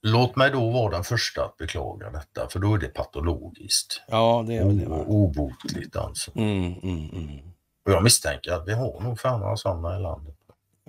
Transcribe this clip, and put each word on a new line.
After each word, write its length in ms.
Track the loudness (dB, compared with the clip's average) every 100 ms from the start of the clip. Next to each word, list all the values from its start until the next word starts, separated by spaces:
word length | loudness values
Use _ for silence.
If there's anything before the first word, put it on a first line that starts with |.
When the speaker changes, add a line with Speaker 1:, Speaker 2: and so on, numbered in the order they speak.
Speaker 1:
Låt 340 | 4 4 4 4
mig 160 | 4
då 200 | 4 2
vara 200 | 2 2
den 120 | 0
första 420 | -2 0 -2 -2 -6
att 120 | _
beklaga 520 | -6 -6 -6 -8 -10
detta, 380 | -10 -10 -10 -6
för 100 | 0
då 140 | 2
är 40 | 2
det 100 | 0
patologiskt. 1120 | -6 -8 -2 -2 -2 -6 -16 -2 -2 0 -10 -2
Speaker 2:
Ja, 360 | 4 4 4 0
det 80 | 2
är 100 | 4
väl 140 | 4
det, 60 | 2
va? 100 | -4
Speaker 1:
O-, 80 | 2 4
obotligt, 720 | 4 2 -4 -4 -8 -8 -6 -6
alltså. 360 | -6 -8 -8 -2
Speaker 2:
Mm, 300 | 0 0 -2 -4
mm, 260 | -4 -4 -6
mm. 300 | -8 -10 -12 -16 -20 _ _ 2
Speaker 1:
Och 60 |
jag 120 | 4
misstänker 480 | 6 4 2 -6 -4
att 160 | -6 -2
vi 60 |
har 280 | -2 -2 -4
nog 180 | -6 -4
fan 200 | -2 -2
några 180 | -2 -2
såna 400 | -2 -4 -4 -4
i 40 |
landet. 340 | -6 -8 -12 -20 _ _ _ _